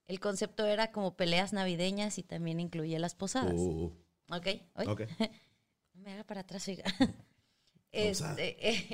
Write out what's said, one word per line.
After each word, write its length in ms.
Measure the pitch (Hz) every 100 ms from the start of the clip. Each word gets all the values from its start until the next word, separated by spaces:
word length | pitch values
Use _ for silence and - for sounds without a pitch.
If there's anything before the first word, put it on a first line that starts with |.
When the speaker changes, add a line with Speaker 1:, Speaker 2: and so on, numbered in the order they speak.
| -
Speaker 1:
el 140 | 185
concepto 440 | 208 196 214 -
era 260 | 214 208 220
como 240 | 220 190 180
peleas 360 | 175 170 196
navideñas 680 | 208 185 170 180 202 208 202
y 40 |
también 380 | 180 170 165 165
incluye 380 | 175 165 160 160
las 160 | 170
posadas. 380 | - 190 254 185
Speaker 2:
Uh, 20 | 85 90
uh, 140 | 80 85 - _ _ _
uh. 60 | 170
Speaker 1:
Ok, 100 | 180 208 -
¿oye? 160 | - 220
Speaker 2:
Ok. 100 | -
Speaker 1:
<laughs> 400 | 110 165 220 - _ _ _ _ _
No 80 | 175
me 100 | 202
haga 120 | 196
para 160 | 214 196
atrás, 240 | 190 196 190
oiga. 160 | 180
<laughs> 1080 | - - 262 - - _ _ _ _ _ _
Speaker 2:
Posada. 400 | - 214 190 151
Speaker 1:
Este, 360 | 151 165 - 202
eh, 160 | 220 165